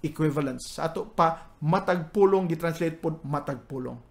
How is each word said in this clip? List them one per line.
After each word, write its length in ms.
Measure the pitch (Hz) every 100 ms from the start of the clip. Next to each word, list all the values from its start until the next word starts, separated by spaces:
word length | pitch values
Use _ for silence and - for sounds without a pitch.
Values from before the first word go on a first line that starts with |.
equivalence. 760 | 151 - 156 139 139 127 - -
Sa 120 | 160
ato 160 | 160 -
pa, 480 | - 165 165 - -
matag 480 | 151 185 196 175 156
pulong, 360 | 208 196 196 180
gitranslate 520 | 160 165 160 170 160
pod 240 | 165 156
matag 400 | 143 143 143 131
pulong. 360 | - 135 127 120 -